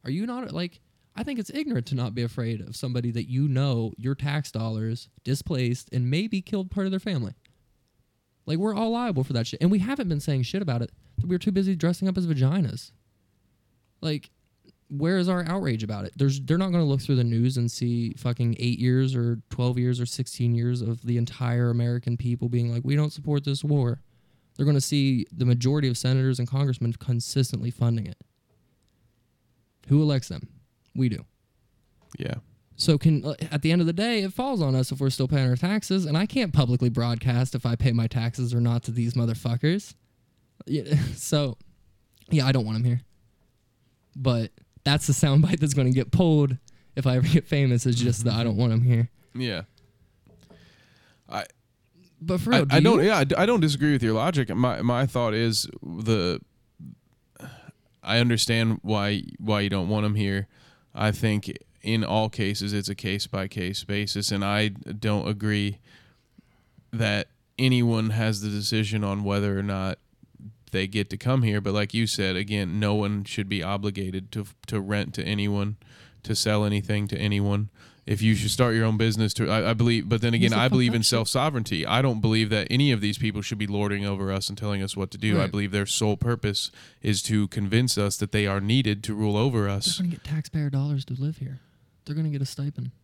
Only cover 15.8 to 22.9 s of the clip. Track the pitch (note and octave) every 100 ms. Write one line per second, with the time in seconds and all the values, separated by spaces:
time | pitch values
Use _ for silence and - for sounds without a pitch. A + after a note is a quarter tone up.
15.8 | G#2+ G#2 G2 - C#3 C3+ B2+ E3 F#3+ F3
16.8 | D#3 C3+ - C3 A#2+ A2+ B2 C3 A#2+ -
17.8 | B2 A#2+ A#2 - B2 A#2+ A#2 A2+ A#2+ A#2+
18.8 | B2+ B2+ C3 C3 A#2+ A#2 - - B2 B2
19.8 | B2 B2 A#2+ - C3 - A#2+ A#2+ A#2+ B2
20.8 | A2+ A#2 A#2+ A#2+ A#2+ - A#2+ A#2+ A#2+ A#2+
21.8 | A#2+ A#2+ B2 A#2+ B2+ A#2+ A#2+ A#2+ A#2+ A#2
22.8 | C3